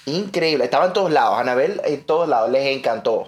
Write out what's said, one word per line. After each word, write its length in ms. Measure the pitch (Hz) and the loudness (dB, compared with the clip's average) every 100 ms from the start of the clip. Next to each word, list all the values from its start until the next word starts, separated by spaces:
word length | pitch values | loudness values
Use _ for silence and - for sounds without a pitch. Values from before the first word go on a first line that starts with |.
Increíble. 600 | - 165 202 175 165 143 | -6 -6 -4 -2 0 0
Estaba 200 | 123 139 | 0 2
en 80 | 180 | 2
todos 180 | 202 185 | 2 2
lados. 280 | 147 113 104 | 2 2 2
Annabelle 400 | 127 123 151 165 - | 0 0 0 0 -4
en 180 | 139 | -4
todos 240 | - 160 165 | -2 0 2
lados. 220 | 123 117 | 0 2
Les 260 | 131 139 135 | 0 0 -2
encantó. 500 | 117 110 120 110 | -2 -2 -2 -2